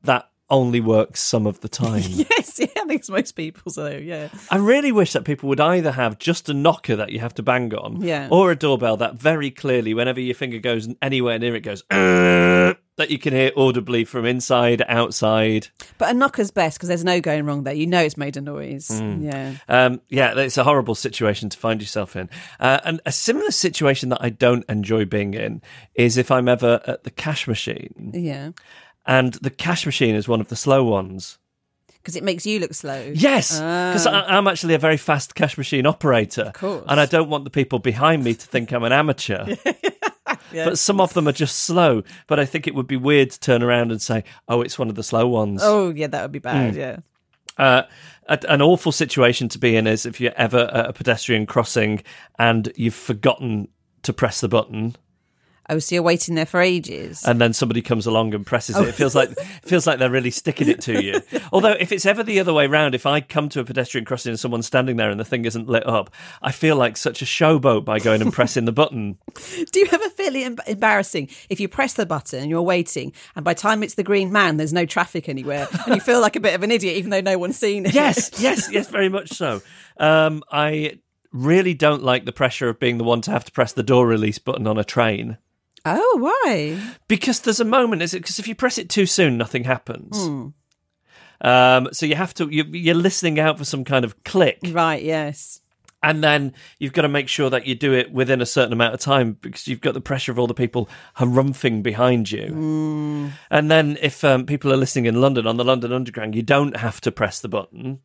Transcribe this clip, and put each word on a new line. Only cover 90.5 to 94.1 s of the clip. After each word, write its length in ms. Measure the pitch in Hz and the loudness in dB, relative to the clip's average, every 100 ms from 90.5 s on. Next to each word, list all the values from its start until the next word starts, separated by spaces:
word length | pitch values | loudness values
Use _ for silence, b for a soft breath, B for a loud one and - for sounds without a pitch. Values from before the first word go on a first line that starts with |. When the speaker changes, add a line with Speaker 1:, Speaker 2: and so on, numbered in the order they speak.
| 147 _ _ _ _ b b b b | -16 _ _ _ _ b b b b
Speaker 1:
Um, 480 | - 123 127 127 127 | 4 6 8 6 2
so 120 | - | -2
you 120 | 156 151 | -2 0
have 180 | 185 | -2
to, 140 | - 160 | -4 -2
you, 140 | 151 | -2
you're 320 | 151 170 165 170 | -2 -2 2 4
listening 420 | 180 - 175 151 | 2 0 0 2
out 180 | 156 147 | 0 0
for 80 | |
some 200 | 143 139 | -6 -6
kind 200 | 127 139 | 0 0
of 180 | 117 | 0